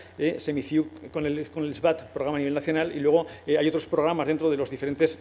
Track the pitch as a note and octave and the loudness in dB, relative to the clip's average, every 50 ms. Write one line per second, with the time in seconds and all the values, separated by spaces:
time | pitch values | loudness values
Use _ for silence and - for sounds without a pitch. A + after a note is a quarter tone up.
0 | - - - - D3 E3 E3+ - - D#3 D3 C#3 - - D3+ D#3 D#3 D#3 - - | -16 -16 -6 -2 -2 0 0 -2 -4 -4 -2 -4 -4 -2 -2 -2 -2 -2 -6 -16
1 | - B2+ - D#3+ D3+ D3 D3 D3+ D3 - - D#3+ D3+ D3 C3 - - E3 D#3+ - | -16 -10 -6 -4 -4 -2 -4 -4 -6 -8 -6 -6 -6 -6 -2 0 2 2 2 0
2 | - - - - C3+ C#3+ D3+ C#3+ C#3 C#3 D3 D3 C#3+ E3 D#3 D#3 D#3+ E3+ - D3 | -4 -8 -6 -4 -4 -2 -2 -2 -2 -2 -2 -2 0 0 0 0 0 -2 -2 0
3 | C#3+ D3+ D3+ E3 D#3+ - - - - - D3 D3+ D3+ D#3 D#3 D#3 D3+ - E3+ D#3 | 4 4 4 4 4 0 -6 -8 -2 0 2 4 4 2 2 0 -2 0 2 2
4 | D3 E3 E3+ D#3+ C#3 C#3+ D#3 D3+ D#3+ D#3+ D3 C#3 C3+ - C3+ B2 C#3 C#3+ C#3+ C#3 | 2 2 2 2 0 0 0 2 2 2 2 2 0 -4 -4 -6 -4 -4 2 4
5 | D#3+ D#3 - - | 2 2 2 -2